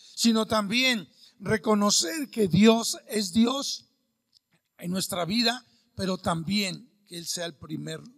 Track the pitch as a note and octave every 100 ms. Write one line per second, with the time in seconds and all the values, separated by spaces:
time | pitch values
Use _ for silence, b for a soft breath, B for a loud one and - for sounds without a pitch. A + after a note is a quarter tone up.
0 | B - A#3 A3 A3 A3 G3 A#3+ C4 A3
1 | D3 B B B F#3+ G#3+ A3 G#3 G3+ -
2 | E4+ D#4+ C4+ A#3 F#3+ D#3+ A3 A3+ A3 -
3 | - G#3+ F#3 A3 B3 C4+ - - _ _
4 | _ _ _ _ _ _ _ _ F3 F#3
5 | - F3+ E3+ A3+ A3+ B3 b b b -
6 | F#3+ F#3 G3 E3 D#3 G#3 G3 D#3+ - _
7 | _ E3+ E3 F3+ E3+ - D#3+ D3+ D3+ D#3
8 | F#3+